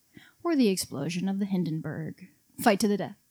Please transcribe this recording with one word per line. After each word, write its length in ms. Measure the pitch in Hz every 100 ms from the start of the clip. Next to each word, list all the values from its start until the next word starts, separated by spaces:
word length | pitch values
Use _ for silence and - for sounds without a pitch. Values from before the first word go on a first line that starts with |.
| _ - - _
or 120 | 339 302
the 120 | 220
explosion 600 | 185 - 123 147 175 190
of 120 | 196
the 60 | 202
Hindenburg. 840 | 190 165 156 156 147 156 - 185 _ _ -
Fight 180 | 247 196
to 60 | 208
the 100 | 202
death. 180 | 180 - _